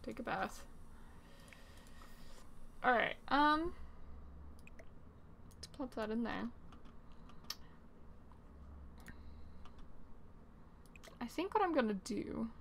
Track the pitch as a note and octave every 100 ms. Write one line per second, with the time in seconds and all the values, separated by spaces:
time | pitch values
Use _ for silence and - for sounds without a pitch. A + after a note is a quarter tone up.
0 | - A3+ A#3 - G#3 - - - - -
1 | - - - - - - - - - -
2 | - - - - - - - - B3+ A#3+
3 | - - - C#4 D4 D4+ E4+ - - -
4 | - - - - - - - - - -
5 | - - - - - - - - C4 -
6 | G#3+ A3 A#3 - A#3 - - - - -
7 | - - - - - - - - - -
8 | - - - - - - - - - -
9 | - - - - - - - - - -
10 | - - - - - - - - - -
11 | - - A#3+ - F#4 A4 G#4 D4+ A3+ G3+
12 | - G3+ - - A3+ -